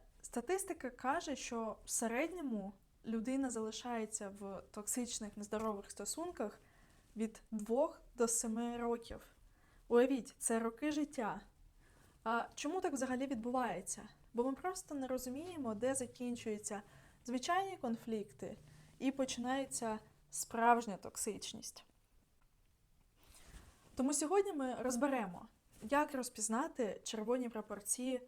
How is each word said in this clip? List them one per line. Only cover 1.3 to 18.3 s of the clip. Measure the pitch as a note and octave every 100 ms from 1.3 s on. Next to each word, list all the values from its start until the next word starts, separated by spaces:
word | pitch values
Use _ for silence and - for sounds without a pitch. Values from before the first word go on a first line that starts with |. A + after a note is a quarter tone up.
| C4
що | - A#3 A3+ - -
в |
середньому | - A3+ A#3 E4 F4 C#4+ A3 G3 - _ _ -
людина | A3+ A3 C4+ C4
залишається | A3+ A3 A3 B3 A#3 G#3+ - G3+ G3+
в | G3 G3 -
токсичних, | - G#3 - A#3 - G#3 G#3
нездорових | G#3 G#3+ A3 G3+ -
стосунках | - G3+ - F4 E4+ G#3+ - - - - - - G#3
від | A3 A3 -
двох | A3 G#3+ A#3 E4 - - -
до | A#3
семи | - A#3 A3 A#3+ A#3+
років. | A#3+ A#3 - - - - - - - - -
Уявіть, | A#3+ C4 C4+ G3+ -
це | - A3+
роки | A3+ A3+ D4+
життя. | D4+ D4 - G#3 F#3 - - - - - - - -
А | A3 A#3 - -
чому | D4 F#4
так | F4+
взагалі | C4+ B3+ B3 C4+
відбувається? | B3+ A#3 B3+ A#3+ F3+ G3 - G#3+ - -
Бо | A3+
ми | B3+
просто | C4+ F4+ F#4+ - D4
не | C4
розуміємо, | B3+ B3+ C4 F4 E4+ A#3+ G#3+
де | B3 C4
закінчуються | B3 - B3 A#3 A3+ G#3 - G3+ - - - - -
звичайні | B3 B3+ F#4 G4 F4+
конфлікти | A#3+ A3+ - A3 G3+